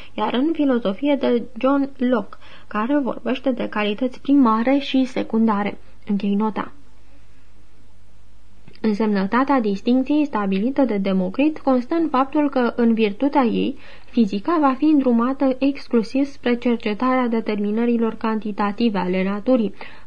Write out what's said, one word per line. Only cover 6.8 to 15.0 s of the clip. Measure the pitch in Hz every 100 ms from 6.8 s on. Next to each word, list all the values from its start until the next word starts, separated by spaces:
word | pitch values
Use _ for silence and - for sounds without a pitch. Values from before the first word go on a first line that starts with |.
| - - - - - - - - - - - - - - - - - - - -
Însemnătatea | 220 202 226 202 196 233 269 269
distincției | 214 196 - 254 262 294 285
stabilită | 220 202 190 226 277
de | 254 202
Democrit | 190 190 185 190 302 311
constă | - 254 247 339
în | 311
faptul | 254 269 302 294
că, | 302 240 -
în | 233
virtutea | 226 214 202 277 285
ei, | 240 190 202 277 - - -
fizica | - 208 202 208 277
va | 285 254
fi |
îndrumată | 302 302